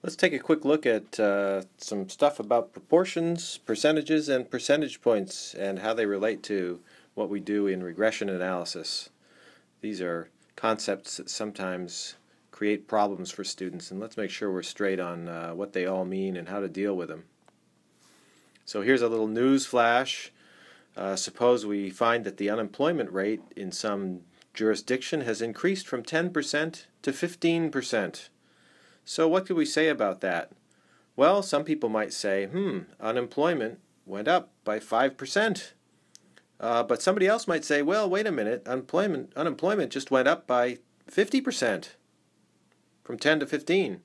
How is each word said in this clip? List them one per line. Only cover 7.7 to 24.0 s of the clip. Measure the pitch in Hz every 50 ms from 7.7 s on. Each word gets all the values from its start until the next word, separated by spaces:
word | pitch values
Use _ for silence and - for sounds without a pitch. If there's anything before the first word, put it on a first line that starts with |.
| 92 92 92
regression | 90 85 87 107 110 107 - 107 98
analysis. | 95 90 90 92 92 90 85 - - 85 80 - - - - - _ _ _ _ _ _ - - - _ _ _ _ _
These | - 107 104 92
are | 90 87 85 85 82 - _ _ _ _ _
concepts | - - 113 110 107 - - 98 95 - - -
that | - - -
sometimes | - - 110 107 101 - 95 92 92 90 90 85 - - - - - _ _ _ _ _ _ _
create | - - 104 104 107 104 -
problems | - 113 107 104 101 101 87 92 87
for | - - 95
students, | - - - 95 92 - 87 85 -
and | 92 95
let's | 107 113 -
make | - 104 92
sure | - - 110 101
we're | 92 90 85
straight | - - - 104 95 95 90
on, | 90 87 87 85 85
uh, | 85 85 82 85 85
what | 82 87 101 98 -
they | 92 90
all | 92 95 92 92
mean | 92 95 95 95 95 92
and | 87 85 87
how | 95 104
to | 98
deal | 92 82 92 98 101 98
with | 92 85 76
them. | 80 80 - _ _ _ _ _ _ _ _ _ _ _ _ _ _ _ _ _ _ _ _ _ _ _ _ _ _ _ _
So | - - 107
here's | 98 117 135 123
a | 117 113
little | 113 110 110
news | 110 110 113 123 135 139 135 135
flash. | - 127 123 117 117 117 123 135 - - - - - _ _ - - - - - - - - _ _ _
Uh, | 95 95 98 98
suppose | 95 - - - - 120 123 123 120 107
we | 104 104 101 98 95
find | 92 - 120 117 117 117 110
that | 101 95
the | - 101 101
unemployment | 107 113 110 104 - - 139 160 175 147 117 92
rate | 87 95 95 104 110 107 - - -
in | - 101 92
some | 87 - - 107 101 101